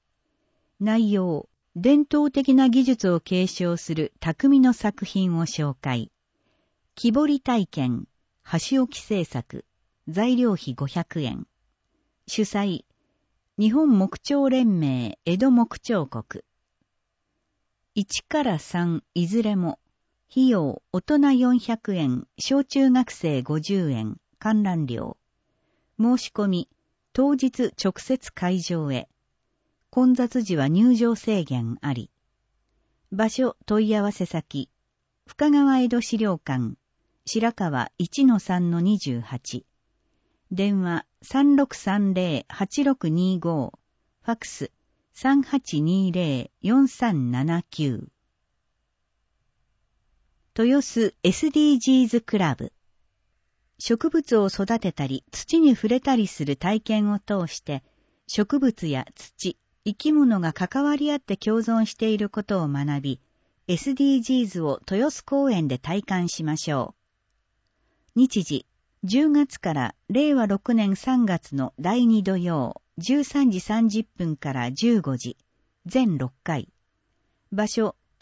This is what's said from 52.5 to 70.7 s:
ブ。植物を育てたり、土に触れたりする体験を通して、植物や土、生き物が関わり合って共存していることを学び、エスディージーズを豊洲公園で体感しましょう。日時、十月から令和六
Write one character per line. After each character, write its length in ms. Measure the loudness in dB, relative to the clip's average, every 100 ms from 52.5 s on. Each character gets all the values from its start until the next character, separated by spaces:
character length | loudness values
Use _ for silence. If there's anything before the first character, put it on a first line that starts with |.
| -2
ブ。 160 | -8 -14 _ _ _ _ _ _ _ _ _ _
植 320 | -2 -2 0
物 280 | 0 2 2
を 100 | 2
育 320 | -2 -2 -2
て 100 | -4
た 140 | -4 -4
り、 180 | -6 -10
土 300 | -16 -2 4
に 140 | 6
触 140 | 4 2
れ 120 | 0
た 160 | 2 0
り 100 | 0
す 180 | -4
る 120 | -6 -4
体 240 | -2 -2
験 320 | -2 0 0
を 80 | -2
通 260 | -4 -4 -4
し 140 | -8
て、 240 | -10 -10 -10 _ _ _ -6
植 320 | -2 0 2
物 300 | 0 0 -4
や 180 | -4 -6
土、 420 | -14 -20 -10 -8 -8 _ _
生 100 | -10
き 180 | -4 0
物 280 | 4 4 4
が 120 | 0
関 320 | -2 -4 -2
わ 120 | 0 0
り 140 | -2
合 40 | -4
っ 40 |
て 160 | -4 -6
共 240 | -2 -2
存 240 | 0 0 0
し 80 |
て 160 | -2 -2
い 80 | 0
る 100 | -2
こ 140 | -6
と 200 | -4 -2
を 60 | -2
学 320 | -2 -2 -4
び、 200 | -4 -8 _ _ _ _ -4
エ 80 | -4
ス 180 | -2
デ 100 | 0
ィ 140 | 2 2
ー 40 |
ジ 120 | 2 0
ー 40 | 0
ズ 140 | -2
を 180 | -4 -4 -4
豊 200 | -2 -2
洲 140 | -4
公 260 | -4 0 2
園 180 | 0 0
で 100 | -4
体 240 | -4 -6
感 260 | -4 -4 -4
し 140 | -4
ま 120 | -6 -6
し 160 | -4
ょ 220 | -4 -6 -10 _ _ _ _ _ _ _ _ _ _ _ 2
う。 40 |
日 220 | 2 2
時、 240 | -4 -6 -8 _ _ _
十 280 | -2 0 4
月 280 | 2 2 -2
か 140 | -4
ら 220 | -2 -4 -6 -4
令 240 | 0 2
和 120 | 2 0
六 280 | -2 0